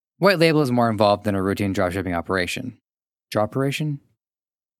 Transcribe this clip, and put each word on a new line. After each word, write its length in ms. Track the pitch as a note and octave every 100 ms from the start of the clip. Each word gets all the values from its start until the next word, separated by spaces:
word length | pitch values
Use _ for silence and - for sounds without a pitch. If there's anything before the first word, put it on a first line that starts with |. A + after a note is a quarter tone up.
| _ _
White 220 | F#3 F3
label 220 | E3 D3+
is 100 | C3
more 180 | B2 A#2
involved 340 | G#2 G#2 G2+
than 120 | G#2+ G2
a 60 |
routine 300 | F#2+ F#2+ G2
dropshipping 420 | F#2+ F2+ F#2+ F2+ E2+
operation. 640 | - F#2 F2+ - - - _ _ _ _ _
Droporation? 680 | G#2+ G#2+ C3 C#3 C#3 D3+ C#3+ _ _ _ _ _ _ _